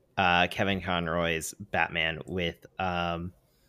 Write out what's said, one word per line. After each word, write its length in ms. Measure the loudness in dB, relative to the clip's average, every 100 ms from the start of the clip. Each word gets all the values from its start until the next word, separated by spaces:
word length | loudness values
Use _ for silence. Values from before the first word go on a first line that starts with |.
| _ 2
uh, 300 | 4 6 4
Kevin 320 | 2 0 0
Conroy's 720 | -2 -2 0 0 0 0 -4 -12 -4
Batman 480 | 0 0 0 -2 -2 -6
with, 380 | -4 -4 -4 -10 -6
um, 540 | -2 -2 -2 -4 -6 -12 _ _